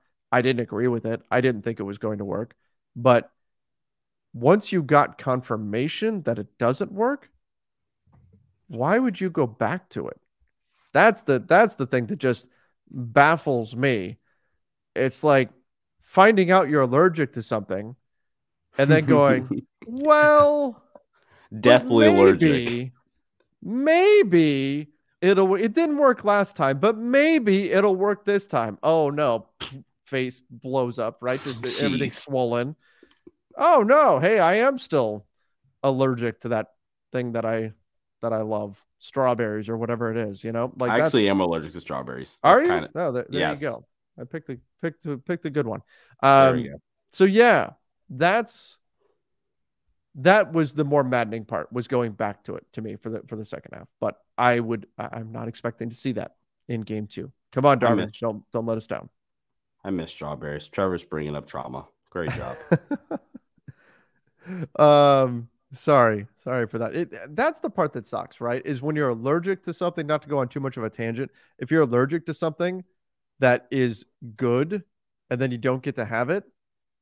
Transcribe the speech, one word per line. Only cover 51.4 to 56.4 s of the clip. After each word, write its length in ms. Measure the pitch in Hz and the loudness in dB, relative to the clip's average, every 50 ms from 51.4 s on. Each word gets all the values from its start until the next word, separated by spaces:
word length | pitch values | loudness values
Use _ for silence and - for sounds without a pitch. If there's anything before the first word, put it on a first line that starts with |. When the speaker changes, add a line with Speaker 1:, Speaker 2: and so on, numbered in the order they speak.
| 107 | -8
Speaker 1:
part, 260 | - 113 80 76 - | -6 -6 -6 -6 -6
was 160 | 120 123 117 - | -8 -8 -6 -2
going 260 | 131 120 120 110 101 | -2 -2 -2 -2 -4
back 300 | - 110 101 101 - _ | -6 -6 -6 -8 -10 _
to 100 | - 95 | -14 -14
it 100 | - - _ _ | -14 -14 _ _
to 80 | - | -14
me 140 | 110 107 104 | -12 -12 -14
for 140 | - - 113 | -12 -12 -12
the, 120 | 113 - - - | -12 -12 -12 -14
for 80 | 117 | -14
the 100 | 107 107 | -14 -12
second 260 | - - - - - - | -14 -14 -16 -16 -18 -20
half. 120 | - - - _ _ | -20 -20 -20 _ _
But 180 | - 104 - _ _ _ _ - | -8 -8 -8 _ _ _ _ 0
I 220 | 120 123 120 120 | 2 2 2 2
would, 280 | 117 110 117 104 - - _ - | 0 -4 -6 -6 -8 -12 _ -14
I, 120 | 113 - - | -12 -12 -12
I'm 180 | 117 113 113 | -12 -14 -12
not 160 | 113 113 113 117 | -12 -12 -12 -12
expecting 420 | - - - 117 - - 117 117 | -10 -8 -8 -8 -8 -8 -10 -12
to 60 | 120 | -10
see 180 | - - 135 110 | -8 -8 -6 -6
that 220 | 104 - - - _ | -6 -8 -12 -14 _